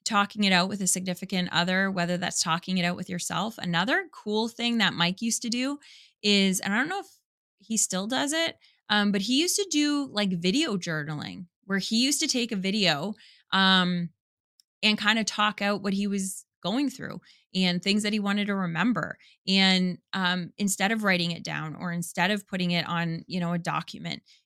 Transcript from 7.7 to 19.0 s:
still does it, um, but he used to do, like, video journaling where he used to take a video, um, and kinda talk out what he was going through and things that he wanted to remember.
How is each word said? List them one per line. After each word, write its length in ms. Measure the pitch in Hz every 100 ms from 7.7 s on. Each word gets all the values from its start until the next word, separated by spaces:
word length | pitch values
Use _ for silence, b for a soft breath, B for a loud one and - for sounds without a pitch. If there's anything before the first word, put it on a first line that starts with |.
| 220
still 300 | - 185 202
does 260 | 262 277
it, 240 | 320 330 - b b b
um, 220 | 208 208
but 100 | 202
he 180 | 196 262
used 160 | 349 -
to 120 | 392
do, 400 | 294 294 294 269
like, 200 | 202 202
video 460 | 180 180 233 320 202
journaling 680 | 170 156 147 151 - 87 180 _ -
where 140 | 190
he 240 | - 226
used 160 | 262 294
to 80 | 302
take 240 | 254 233
a 40 | 202
video, 600 | 190 214 185 143 185 214 B B B
um, 580 | 190 190 185 180 175 170 - _ _ _ _ _ _
and 160 | 214 208
kinda 240 | 208 226
talk 380 | 214 - 208 202
out 200 | 202 208
what 120 | 202
he 140 | 196 202
was 380 | 202 190 - - _
going 260 | 175 233 285
through 320 | - - - b b b 185
and 260 | 185 175
things 220 | 196 208
that 100 | 208
he 60 | 214
wanted 260 | 202 202 202
to 80 | 196
remember. 640 | 180 160 208 196